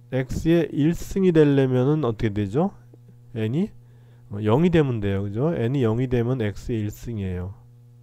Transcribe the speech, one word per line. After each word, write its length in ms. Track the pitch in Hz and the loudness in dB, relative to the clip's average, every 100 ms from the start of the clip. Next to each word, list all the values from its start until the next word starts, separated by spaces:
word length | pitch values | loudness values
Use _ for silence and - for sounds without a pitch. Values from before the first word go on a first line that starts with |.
| - | -6
X의 560 | 131 127 - 165 170 - | -4 -4 -2 2 2 2
일 220 | - 151 | 0 0
승이 380 | 170 - 196 185 | 0 -4 0 4
되려면은 720 | 160 147 139 131 127 131 156 | 6 6 4 4 2 2 2
어떻게 240 | 123 107 113 | 0 -2 -2
되죠? 440 | 101 101 123 196 - - - - - - | -2 -2 -2 -2 -4 -20 -20 -20 -20 -14
N이, 360 | 113 110 143 214 - - - - - - | -6 -4 -2 -4 -8 -20 -20 -20 -20 -14
어, 80 | 104 | -4
영이 320 | 107 127 180 | 2 4 4
되면 320 | 165 139 117 | 4 2 0
돼요. 220 | 101 98 | -2 -2
그죠? 320 | 101 101 156 | -4 -2 -2
N이 260 | 165 117 139 | -2 -2 0
영이 280 | 110 117 131 | 0 0 0
되면 340 | 123 117 131 | 0 0 -2
X의 380 | 104 101 - 113 | -4 -4 -6 -4
일 100 | 104 | -4
승이에요. 640 | - - 110 95 90 90 101 - - - - | -8 -10 -6 -6 -6 -8 -12 -20 -20 -20 -20